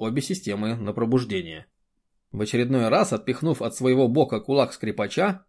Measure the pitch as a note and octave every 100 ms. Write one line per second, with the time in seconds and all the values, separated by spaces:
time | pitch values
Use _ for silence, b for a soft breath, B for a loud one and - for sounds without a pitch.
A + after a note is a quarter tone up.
0 | A2 C3 C3 C3 G#2+ G2+ G#2+ A#2 G2+ G#2+
1 | A#2 B2+ A2+ F#2+ E2 D#2+ - _ _ _
2 | _ _ _ G2 G#2 A#2+ B2 C3+ A2+ E3
3 | G3 G#2+ - - E3 D3 A2+ - B2+ C3
4 | B2 C#3 C3+ G#2+ - C#3 A#2+ - A2 G2+
5 | G#2 - G3+ F#3